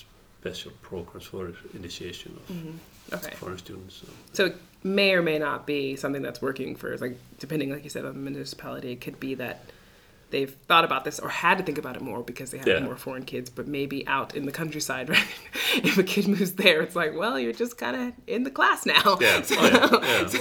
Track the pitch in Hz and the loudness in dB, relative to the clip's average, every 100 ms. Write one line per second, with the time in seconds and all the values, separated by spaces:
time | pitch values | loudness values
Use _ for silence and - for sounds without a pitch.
0 | - - - - - 90 90 - - 92 | -20 -20 -20 -12 -10 -10 -12 -16 -12 -10
1 | 85 92 - 98 90 87 - - 87 - | -10 -14 -12 -10 -10 -10 -16 -14 -12 -10
2 | 87 85 - - - 175 160 165 - - | -10 -12 -14 -16 -12 -10 -10 -12 -18 -20
3 | - 170 - - - 92 - 95 95 - | -10 -8 -8 -10 -10 -10 -12 -16 -16 -18
4 | - - - - 185 - - _ 190 196 | -20 -20 -8 0 0 -2 -12 _ -2 4
5 | 196 185 170 156 147 123 - 147 135 135 | 6 6 4 2 0 -2 -2 -2 -2 -4
6 | 139 139 135 120 131 135 131 - 117 - | -4 -4 -6 -4 -4 -4 -6 -8 -8 -6
7 | 127 127 - - 139 156 139 147 147 - | -6 -8 -14 -16 -6 -4 -2 -6 -8 -8
8 | 139 135 139 143 135 - 139 131 131 123 | -8 -8 -8 -8 -10 -12 -12 -10 -8 -8
9 | - 139 135 127 120 - - - - - | -10 -10 -6 -6 -6 -10 -14 -20 -20 -20
10 | - - _ 139 135 - - 170 165 135 | -20 -20 _ -2 -2 -4 4 6 6 2
11 | 151 147 - - 170 185 185 147 131 123 | -2 -6 -6 2 4 4 2 -4 -6 -8
12 | 131 110 120 123 131 131 131 85 - 127 | -6 -6 -8 -10 -10 -2 2 4 2 -4
13 | - 131 131 123 127 - 127 143 139 139 | -8 -8 -8 -8 -8 -8 -6 -4 -4 -4
14 | - 135 120 - 143 139 160 151 - 131 | -2 -2 -2 -4 -6 -4 -6 -4 -4 -4
15 | 127 180 - - - - - - 175 196 | 0 0 0 -6 -10 -4 0 2 4 4
16 | 185 208 196 185 185 - 202 156 165 175 | 4 2 2 2 0 4 6 6 4 0
17 | 156 151 214 269 233 226 240 - 240 254 | -2 0 -2 0 -2 -2 -4 -4 -6 -4
18 | 247 - - 208 254 - 349 320 202 147 | -6 -8 -6 -4 -2 2 4 4 4 4
19 | - 185 110 95 - - - - 285 - | 6 6 6 6 4 4 8 8 8 4
20 | - 107 87 - | 4 2 2 6